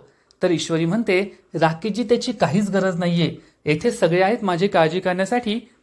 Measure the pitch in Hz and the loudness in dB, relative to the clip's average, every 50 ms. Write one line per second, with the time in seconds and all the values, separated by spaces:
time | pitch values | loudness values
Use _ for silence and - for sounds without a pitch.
0 | - _ _ _ _ _ _ _ - 180 165 156 - - 165 160 165 165 185 233 | -10 _ _ _ _ _ _ _ 0 0 0 0 0 -2 -2 0 0 0 0 0
1 | 233 - 185 180 196 196 - - _ _ - 160 160 160 160 - - 220 - 240 | 0 0 0 0 0 -4 -8 -18 _ _ -2 0 0 0 0 -2 -4 -4 -4 -4
2 | 240 - 240 233 - 262 240 - 185 143 143 208 208 196 196 190 185 190 175 170 | 0 0 0 0 0 -4 -2 -2 0 0 2 0 0 2 0 0 0 0 -2 0
3 | 180 175 175 170 165 135 - - - _ _ _ _ 151 151 151 - 240 226 - | -2 0 2 2 0 0 -2 -8 -16 _ _ _ _ -2 -2 0 0 -2 0 0
4 | - 170 170 180 190 190 233 240 208 190 175 160 190 202 - 180 160 160 165 185 | 0 2 4 4 2 2 2 0 -2 -2 0 0 0 2 4 4 2 4 2 0
5 | 185 185 180 185 190 190 247 247 240 214 208 233 - - _ _ | -2 -2 -2 -2 -2 -2 -2 -2 -2 -2 -4 -4 -6 -12 _ _